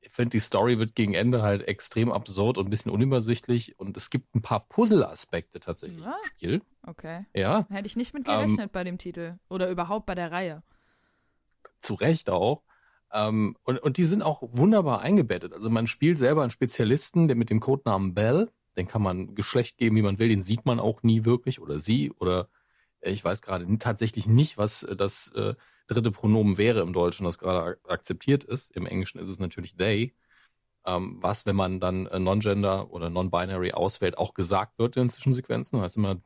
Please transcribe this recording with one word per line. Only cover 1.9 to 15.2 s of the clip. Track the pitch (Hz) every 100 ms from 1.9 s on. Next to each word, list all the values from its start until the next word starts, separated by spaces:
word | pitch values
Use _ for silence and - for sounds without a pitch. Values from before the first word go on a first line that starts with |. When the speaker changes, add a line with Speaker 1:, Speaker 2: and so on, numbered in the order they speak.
| 110 117
Speaker 1:
absurd | - 104 98 110 98
und | 95
ein |
bisschen | 107 -
unübersichtlich. | 101 131 131 110 120 - 120 - -
Und | 98 -
es | -
gibt | - - 117
ein |
paar | - 107 -
Puzzle-Aspekte | - 226 196 - - - 85 - -
tatsächlich | - 80 - -
Speaker 2:
Was? | 190
Speaker 1:
im | 370 427 -
Spiel. | 175 214 - _ -
Speaker 2:
Okay. | 165 160 170 202
Speaker 1:
Ja. | - 95 208 190
Speaker 2:
Hätte | 196 208
ich | 233
nicht | 247
mit | 294 240
Speaker 1:
Ähm, | 220
Speaker 2:
gerechnet | 208 214 202
bei | 185
dem | 180 180
Titel. | 175 170 170 180 -
Oder | 185 185
überhaupt | 175 170 214 208
bei |
der | 180 170
Reihe. | 175 180 151 - _ _ _ _ _ _ _ _ _ - _
Speaker 1:
Zu | -
Recht | 104 127 165 -
auch. | 90 107 151 _ _ _ _ _
Ähm, | 107 107 110 104 -
und, | - 131
und | 147 135
die |
sind | 165 208
auch | 156 147
wunderbar | 117 120 185 220 156 110
eingebettet. | 147 202